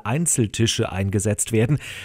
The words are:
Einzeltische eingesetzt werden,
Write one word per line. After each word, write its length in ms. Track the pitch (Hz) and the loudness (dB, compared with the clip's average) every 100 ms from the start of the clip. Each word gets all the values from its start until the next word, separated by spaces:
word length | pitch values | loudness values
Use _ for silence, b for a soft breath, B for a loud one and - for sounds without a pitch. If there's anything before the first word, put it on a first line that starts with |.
Einzeltische 880 | - 135 170 - 107 - 113 - 110 | -2 -2 0 2 0 2 0 2 -2
eingesetzt 600 | 92 98 101 95 - - | 0 0 0 0 -2 0
werden, 260 | 110 120 143 B B | 2 2 0 B B